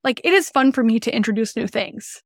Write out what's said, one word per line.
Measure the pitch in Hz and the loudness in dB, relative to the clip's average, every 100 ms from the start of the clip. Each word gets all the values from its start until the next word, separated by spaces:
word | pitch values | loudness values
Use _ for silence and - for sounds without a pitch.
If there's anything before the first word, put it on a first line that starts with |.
Like, | 262 240 | -2 -2
it | 339 | 2
is | 381 311 | 2 2
fun | 269 269 | 2 2
for | 262 | 4
me | 226 226 | 2 2
to | 226 | 0
introduce | 233 214 214 220 | 0 0 0 -2
new | - - | -4 -4
things. | - 196 - - - | -4 -6 -10 -16 -18